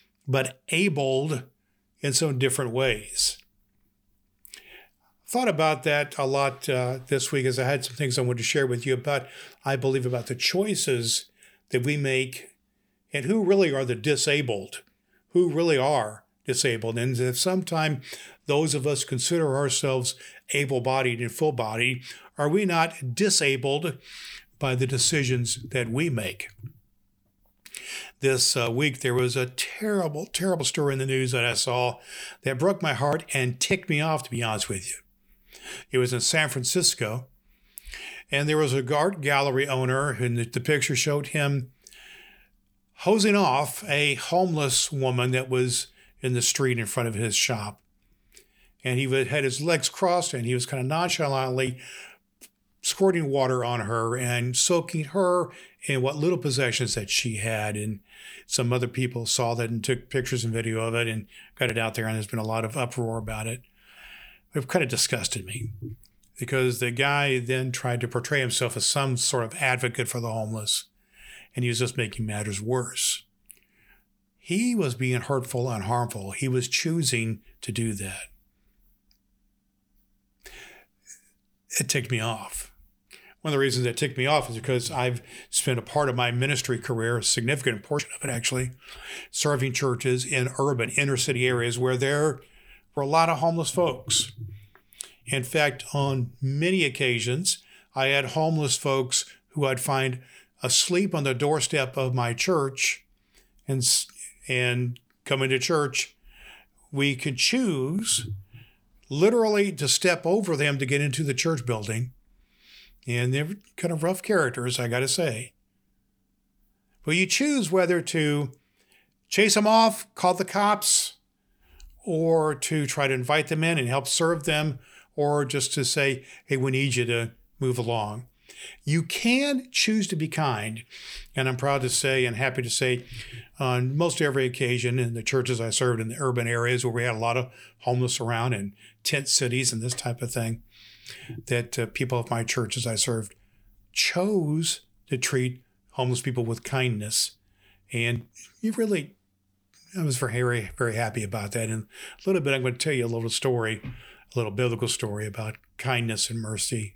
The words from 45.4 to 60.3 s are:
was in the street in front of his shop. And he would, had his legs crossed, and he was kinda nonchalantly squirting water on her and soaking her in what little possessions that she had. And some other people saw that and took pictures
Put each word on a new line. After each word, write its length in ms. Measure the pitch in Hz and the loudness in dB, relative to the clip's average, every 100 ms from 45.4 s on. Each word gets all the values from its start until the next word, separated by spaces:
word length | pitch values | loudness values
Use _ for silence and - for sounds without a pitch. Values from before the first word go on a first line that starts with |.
| 127 | 0
was 380 | 127 127 - - _ _ - | 0 2 -2 -6 _ _ -8
in 140 | 127 | -2
the 80 | 123 | 0
street 360 | - - 131 117 | 0 2 0 0
in 80 | 104 | -2
front 220 | 131 117 | -2 -2
of 80 | 104 | -2
his 180 | 113 | 0
shop. 460 | - - 110 101 - _ _ _ _ _ - _ _ _ _ | 0 0 -2 -6 -12 _ _ _ _ _ -20 _ _ _ _
And 160 | 127 127 | -2 0
he 80 | 135 | 2
would, 180 | 135 131 | 0 2
had 160 | 147 | 0
his 180 | 135 131 | 0 0
legs 280 | 160 165 - | 0 2 0
crossed, 440 | - 185 175 165 | 0 2 2 0
and 140 | 127 120 | -4 0
he 80 | |
was 100 | 123 | -2
kinda 200 | 123 - | -2 -4
nonchalantly 920 | 131 156 175 170 147 135 131 127 131 127 - - - - _ _ - _ _ _ | -2 0 0 0 0 0 0 0 -2 -2 -14 -18 -20 -20 _ _ -20 _ _ _
squirting 460 | - - 190 170 143 | -6 2 4 4 2
water 360 | 139 131 127 | 2 2 2
on 160 | 120 120 | 0 -2
her 360 | 104 117 113 123 | 0 0 0 0
and 400 | 123 120 123 123 | 0 0 0 0
soaking 500 | - 170 165 160 143 | 2 2 0 -6 -2
her 440 | 196 180 180 165 - - _ - | 0 2 2 0 -8 -20 _ -2
in 140 | 135 | 0
what 120 | 131 | 2
little 240 | 147 170 180 | 2 0 2
possessions 560 | 147 127 123 110 113 | 0 0 2 2 0
that 160 | 113 98 | -2 0
she 260 | - 120 104 | 0 0 -4
had. 400 | 110 110 107 104 | -2 -2 -2 -2
And 220 | 107 104 _ - - - - | -4 -6 _ -20 -20 -20 -4
some 260 | - 120 | 0 2
other 140 | 123 123 | 2 0
people 400 | 131 123 123 113 | -2 -2 -2 -2
saw 280 | - 117 | 0 0
that 160 | 117 113 | 0 -2
and 120 | 117 | -2
took 260 | 117 123 - | 0 -2 0
pictures 360 | 135 123 | -4 0